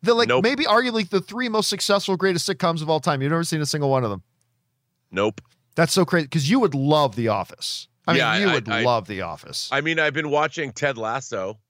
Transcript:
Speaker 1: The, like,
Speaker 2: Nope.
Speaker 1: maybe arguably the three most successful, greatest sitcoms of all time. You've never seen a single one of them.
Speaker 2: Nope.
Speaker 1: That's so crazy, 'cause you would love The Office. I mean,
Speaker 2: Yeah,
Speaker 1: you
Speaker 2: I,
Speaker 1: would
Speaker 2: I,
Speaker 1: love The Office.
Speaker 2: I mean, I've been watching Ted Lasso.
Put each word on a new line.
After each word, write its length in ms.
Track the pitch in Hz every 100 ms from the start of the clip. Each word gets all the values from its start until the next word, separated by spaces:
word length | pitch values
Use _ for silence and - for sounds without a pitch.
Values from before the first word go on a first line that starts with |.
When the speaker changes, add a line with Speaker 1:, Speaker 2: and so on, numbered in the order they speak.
Speaker 1:
The, 100 | 185
like, 140 | 233 226
Speaker 2:
Nope. 160 | 123
Speaker 1:
maybe 220 | 226 277 311
arguably 420 | 220 247 226 185
the 120 | 196
three 260 | 175 226 247
most 220 | 214 -
successful, 480 | 196 - 202 - 185
greatest 320 | 190 175 -
sitcoms 320 | 190 180 165
of 80 | 156
all 100 | 156
time. 220 | 165 139
You've 100 | 139
never 140 | 165 170
seen 160 | 156
a 40 | 147
single 240 | 151 143
one 140 | 131
of 60 | 117
them. 120 | 98 - _ _ _ _ _ _ _ _
Speaker 2:
Nope. 280 | 92 104 - - _ _ -
Speaker 1:
That's 180 | 165
so 100 | - 175
crazy, 220 | 175 143
'cause 220 | 165 139
you 100 | 254
would 160 | 208 139
love 400 | 139 151 139 104
The 140 | 113
Office. 580 | 104 90 - - - - _ -
I 60 |
mean, 40 | 139
Speaker 2:
Yeah, 200 | 120 107
Speaker 1:
you 100 | 104
Speaker 2:
I, 40 | 123
Speaker 1:
would 120 | 107
Speaker 2:
I, 140 | 117
Speaker 1:
love 260 | 120 117 92
The 140 | 95
Office. 480 | 87 76 - - -
Speaker 2:
I 80 | 139
mean, 200 | 156 160
I've 140 | 151
been 160 | 147 151
watching 440 | 147 156 170 139
Ted 240 | - 143 117
Lasso. 600 | 110 127 - 110 95 107